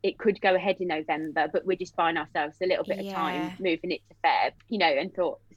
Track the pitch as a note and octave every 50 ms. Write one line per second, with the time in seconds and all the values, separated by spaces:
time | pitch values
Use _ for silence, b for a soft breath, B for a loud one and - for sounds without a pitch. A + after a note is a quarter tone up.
0 | - F#3+ - - - A3 G3 - - G3 F#3 F#3 F#3 G3+ F#3 - F#3 F3+ D#3 D#3
1 | D#3 - D#3 D3+ D#3+ D#3 D3 D#3+ D3 D3+ - F3 - F#3 F#3 - F3+ - - -
2 | E3+ E3 E3 D#3+ D3+ - - E3+ D3 D3+ - - F#3 F#3 F3+ - E3 - F#3+ F#3+
3 | F#3+ G3 F#3+ F#3 E3+ F#3 F3+ F3+ F3+ F3+ F#3 F#3 F#3+ F3+ E3 E3+ - F3+ D#3+ -
4 | _ _ - _ - E3 B2+ - G#2 C3+ - - - - A#3 G3+ F3 E3 C#3+ C3+
5 | E3+ G3 - - F3 D#3 - - _ - -